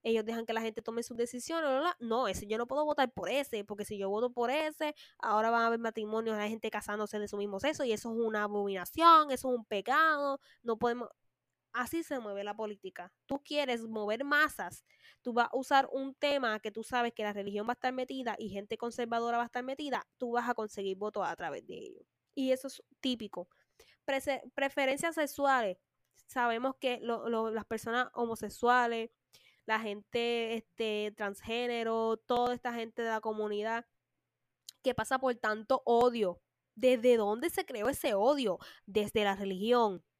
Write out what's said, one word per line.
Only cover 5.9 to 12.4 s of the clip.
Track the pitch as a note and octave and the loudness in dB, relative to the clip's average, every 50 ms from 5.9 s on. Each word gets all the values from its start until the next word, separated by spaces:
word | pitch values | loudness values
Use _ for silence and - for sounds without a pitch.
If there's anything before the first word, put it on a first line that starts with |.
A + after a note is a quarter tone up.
| A3 A3+ G#3+ G#3+ A3 A3+ A3+ A3+ A3 | -4 -4 -4 -2 -2 -2 0 0 -2
hay | G#3 G#3 G#3 | -2 -2 -4
gente | A3+ A3 - A3 | -4 -4 -6 -4
casándose | - G#3 - - G#3 G#3+ G#3+ G#3 - G#3+ | -4 -4 -4 -4 -4 -4 -4 -2 -2 -6
de | G#3 | -4
su | G3+ - | -4 -4
mismo | G3+ G3+ G#3 G3 F#3+ | -4 -4 -4 -4 0
sexo, | C4 C#4+ D4+ - C#4+ | 0 -2 0 0 0
y | A#3+ | 0
eso | G#3 G#3+ - A#3 | 0 -2 -2 -4
es | A3+ | -2
una | A3+ A#3 A3 A3 G#3 G#3 | 0 0 0 0 0 -2
abominación, | G3+ G#3 G#3 G3+ G3+ G3 F#3 F3 - - D#4+ E4 E4+ E4 D#4 D4+ D4 | 0 0 -2 -2 -2 -2 -4 -6 -6 0 6 10 10 10 10 8 4
eso | C4 B3 - C4 | -2 -2 0 -2
es | B3 | -2
un | A#3 A3 | -2 -2
pecado, | _ G#3+ G3 G3+ A#3 C4 D4+ D#4+ D#4+ D4+ C#4+ C#4+ C#4 C4+ - _ - - _ _ | _ -4 -2 0 2 4 4 6 4 4 2 0 -2 -2 -4 _ -20 -20 _ _
no | A#3 A3+ | -4 -2
podemos, | A3 B3 A#3+ A#3+ B3 A#3+ - - _ _ _ _ _ _ _ _ _ _ _ - | 0 0 0 0 -2 -6 -12 -12 _ _ _ _ _ _ _ _ _ _ _ -6
así | A#3+ B3 A#3 - E4 | -6 -4 -2 -4 -4
se | D#4+ - D4 B3+ | -4 -4 -6 -6
mueve | A3+ G#3 G3+ G3+ | -4 -6 -6 -6